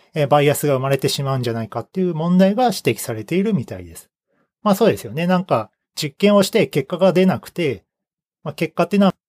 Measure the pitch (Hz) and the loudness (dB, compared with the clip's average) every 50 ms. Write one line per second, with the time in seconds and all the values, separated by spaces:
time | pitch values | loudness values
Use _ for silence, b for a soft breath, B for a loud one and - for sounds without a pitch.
0 | b b b 160 147 123 147 147 143 147 135 - - 147 139 127 131 135 139 135 | b b b -2 2 2 4 4 4 4 2 2 0 0 0 0 0 0 -2 0
1 | - 135 - - 139 135 135 127 120 120 113 113 113 - - 117 - - - 190 | 0 -2 -2 -2 -4 -2 -2 -2 -2 -4 -4 -4 -6 -6 -8 -10 -10 -6 -4 -4
2 | 185 180 160 151 160 175 180 185 190 190 208 233 254 233 190 - - 135 110 - | -2 -2 -2 -4 -2 2 4 4 4 4 4 2 0 0 -2 -2 -2 -2 -2 -2
3 | - - 113 110 107 - 160 190 196 226 208 139 107 - 104 92 90 85 82 - | -6 -8 -8 -10 -6 -4 -2 -2 0 0 -2 -2 -4 -8 -12 -14 -14 -16 -20 -20
4 | - _ _ _ _ _ _ _ _ _ _ _ - 208 196 - 233 190 107 - | -20 _ _ _ _ _ _ _ _ _ _ _ -2 0 2 2 2 2 0 0
5 | - 107 110 156 170 180 185 180 185 - 143 113 107 - _ _ _ _ _ - | -6 -10 -6 -4 -2 0 0 0 0 -2 -2 -2 -2 -6 _ _ _ _ _ -10
6 | 156 143 - _ 196 202 208 202 190 - - 220 156 - - 151 135 - 180 160 | -10 -10 -4 _ 2 4 4 4 2 2 2 0 0 0 -2 -4 -4 -4 -2 0
7 | 190 190 151 180 190 185 139 113 - - - - 170 139 113 92 _ _ _ _ | 2 2 4 4 2 2 0 -2 -8 -12 -8 -4 -4 -4 -4 -6 _ _ _ _
8 | _ _ _ _ _ _ _ _ _ 156 143 - 170 156 - - - 185 208 196 | _ _ _ _ _ _ _ _ _ -12 -6 -6 -6 -4 -2 -2 -2 0 2 2
9 | 196 185 - _ _ | 2 2 2 _ _